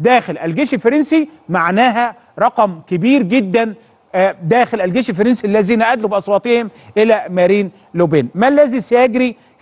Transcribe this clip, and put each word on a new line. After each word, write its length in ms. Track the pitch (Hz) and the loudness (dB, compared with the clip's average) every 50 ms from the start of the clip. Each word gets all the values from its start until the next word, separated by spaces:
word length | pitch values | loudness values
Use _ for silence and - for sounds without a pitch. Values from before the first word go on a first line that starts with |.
داخل 380 | 156 240 254 233 - - 156 - | 0 2 2 2 0 -2 -8 -6
الجيش 360 | - 165 160 180 285 240 269 | -6 -6 -4 -4 -4 -2 -2
الفرنسي 540 | 190 - 233 262 302 285 - 320 320 302 302 - - _ - | -2 0 0 0 0 0 0 0 0 0 -2 -8 -16 _ -4
معناها 640 | 175 180 165 170 185 214 254 254 208 233 240 233 - _ _ _ - - | -2 -2 0 0 0 2 2 2 0 0 -4 -4 -6 _ _ _ -4 -2
رقم 420 | 202 240 - 240 214 196 170 160 - - | -2 0 0 0 -2 -2 -2 -6 -8 -6
كبير 340 | 180 170 185 247 277 285 | -4 -2 0 2 2 2
جدًا، 520 | 214 170 233 262 202 185 175 226 226 226 196 - _ _ _ _ _ _ - | 2 0 0 -2 0 0 -2 -2 -2 -2 -6 -12 _ _ _ _ _ _ -2
آه، 200 | 185 190 196 185 - | 0 0 0 -2 -4
داخل 380 | 175 156 226 247 240 - - 208 | -2 0 0 0 0 0 -2 -4
الجيش 300 | 185 180 175 254 233 - | -2 -2 -2 -2 -2 -2
الفرنسي 360 | 185 175 214 247 247 - - | -2 -2 0 0 0 0 -2
الذين 360 | 202 202 214 202 180 240 220 | 0 0 0 0 0 0 0
أدلوا 260 | 226 226 262 226 214 196 | 0 0 -2 -2 -2 -2
بأصواتهم 640 | 208 196 - 202 208 190 - 240 240 240 233 196 - - - - - | -4 -4 -2 -2 -2 -2 0 0 -2 -2 -2 -4 -12 -18 -16 -6 -2
إلى 280 | 208 220 226 220 208 - 165 | 0 2 4 2 2 0 -4
مارين 400 | 180 180 180 180 196 208 202 180 - _ _ _ - | -2 2 2 2 2 2 0 -4 -8 _ _ _ -2
لوبين. 340 | 170 175 156 160 147 120 123 - | 0 0 2 2 0 0 -2 -2
ما 140 | 175 226 269 | 0 0 2
الذي 320 | 285 285 294 254 247 254 | 4 4 2 2 0 -4
سيجري 560 | - - 240 240 254 254 214 254 254 247 220 _ _ _ _ _ | -2 0 2 2 2 2 2 0 -2 -2 -4 _ _ _ _ _